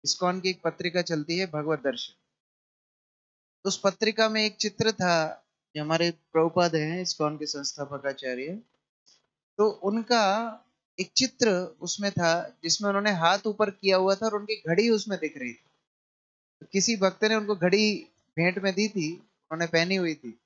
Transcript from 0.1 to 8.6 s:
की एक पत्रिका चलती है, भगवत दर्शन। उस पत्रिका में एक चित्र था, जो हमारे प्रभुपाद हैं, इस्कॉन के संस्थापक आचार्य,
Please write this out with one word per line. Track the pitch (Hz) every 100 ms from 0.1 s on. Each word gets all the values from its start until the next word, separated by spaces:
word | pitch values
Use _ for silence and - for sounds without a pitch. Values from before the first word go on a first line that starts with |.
| - 180 185
की | 185
एक | 185
पत्रिका | 165 - 175 175
चलती | 175 160 147 170
है, | 190
भगवत | 151 147 156
दर्शन। | 135 120 - _ _ _ _ _ _ _ _ _ _ _ _ _ _ _ 196
उस | -
पत्रिका | 196 180 220 226 220
में | 220 214
एक | 208
चित्र | 214 - 220
था, | 214 180 170 156 - _ _ _ 151
जो |
हमारे | 151 165 170
प्रभुपाद | 165 _ 160 165 170 175 160
हैं, | 151 175
इस्कॉन | 180 - 151 151
के | 151
संस्थापक | 147 139 - 139 139 139
आचार्य, | 135 135 123 139 196